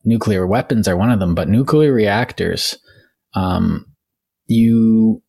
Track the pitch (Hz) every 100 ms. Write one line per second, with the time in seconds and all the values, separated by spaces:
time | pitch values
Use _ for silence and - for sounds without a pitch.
0 | 113 113 110 92 90 107 - 117 98 90
1 | 117 110 90 82 80 110 135 156 151 120
2 | 104 104 123 - 87 85 - - _ _
3 | _ _ _ 95 92 87 87 80 - _
4 | _ _ _ _ - 113 113 117 113 110
5 | 110 110